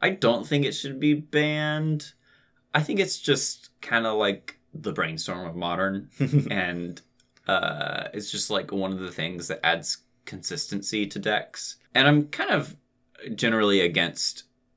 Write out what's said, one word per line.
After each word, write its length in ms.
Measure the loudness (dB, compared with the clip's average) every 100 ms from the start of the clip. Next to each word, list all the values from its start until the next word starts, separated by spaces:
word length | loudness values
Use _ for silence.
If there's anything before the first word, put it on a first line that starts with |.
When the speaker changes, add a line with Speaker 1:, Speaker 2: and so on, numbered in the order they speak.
Speaker 1:
I 80 | 0
don't 360 | 4 4 2 2
think 180 | 0 0
it 60 |
should 260 | -2 -8 0
be 140 | 2
banned. 1000 | 2 2 0 2 0 -2 0 0 -2 -4 -18 _ _ _ _ _
I 80 | 0
think 180 | 2 2
it's 200 | 0 0
just 500 | 2 2 2 -4 -14 _
kinda 320 | -2 0 2
like 440 | 2 2 0 -6 -20 _
the 200 | -8 -4
brainstorm 520 | -2 -2 -4 -6 -6 -6
of 100 | -4
Modern, 540 | -2 0 0 -2 -6 -2 2
Speaker 2:
<laughs> 180 | 4 2
Speaker 1:
and, 500 | 0 -2 -4 -6 -10 -18 _ _ _ 0
uh, 600 | 2 2 -2 -4 -6 -6
it's 180 | -8 -6
just, 180 | -4 -2
like, 220 | -2 -2
one 200 | -2 -2
of 60 | -2
the 120 | -6
things 360 | -4 -6 -6 -6
that 100 | -2
adds 340 | 0 0 -2 -8 _ _ -16
consistency 800 | -12 -8 -6 -4 -6 -4 -2 -2
to 140 | -2
decks. 560 | 0 0 -2 -10 -14 -14 _
And 140 | 4 6
I'm 200 | 6 4
kind 200 | -2 0
of 260 | 0 -2 -12 _ _ _ -16 -10 -2
generally 460 | 2 4 4 6
against 640 | 4 4 0 -2 -6 -6 -14 _ _